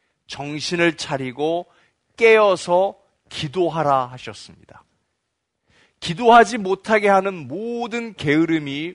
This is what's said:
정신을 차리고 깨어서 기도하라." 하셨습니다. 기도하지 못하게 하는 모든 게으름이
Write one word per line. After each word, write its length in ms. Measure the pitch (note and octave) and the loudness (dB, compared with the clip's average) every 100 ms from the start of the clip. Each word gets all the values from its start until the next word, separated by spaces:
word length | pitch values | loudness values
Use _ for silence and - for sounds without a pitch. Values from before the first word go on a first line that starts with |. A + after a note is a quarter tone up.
| _ _ - | _ _ -20
정신을 720 | - C#3+ D3+ - F3 E3+ D3 | -14 -10 -8 -6 0 0 0
차리고 680 | - C#3 C3 B2+ D#3 E3+ - _ _ _ _ - | -8 -6 -6 -4 -4 -4 -8 _ _ _ _ 0
깨어서 800 | A3+ A3 G#3 F3 - F3 G3 - _ _ _ | 4 6 4 2 0 0 0 -6 _ _ _
기도하라." 800 | - D3 F#3 E3+ D#3+ D3 C3+ B2 | -10 -8 -2 -2 0 0 0 -2
하셨습니다. 800 | B2+ A2+ G2+ - E2 _ - _ _ _ _ _ _ _ _ _ _ _ _ | -10 -16 -16 -20 -20 _ -20 _ _ _ _ _ _ _ _ _ _ _ _
기도하지 580 | - E3 A#3+ A#3 G#3 A#3 | -10 0 8 8 8 0
못하게 500 | F#3 F#3+ - G#3+ G3+ | -4 -4 0 0 4
하는 260 | G3 G3 F3+ B2 | 2 0 -8 -10
모든 680 | E3+ A3+ A#3+ A#3 A#3 A#3 | -10 -8 -8 -6 -8 -10
게으름이 800 | F#3+ D3 D3+ E3 D#3+ C#3+ C#3+ E3 | -6 0 0 2 -2 -4 -10 -10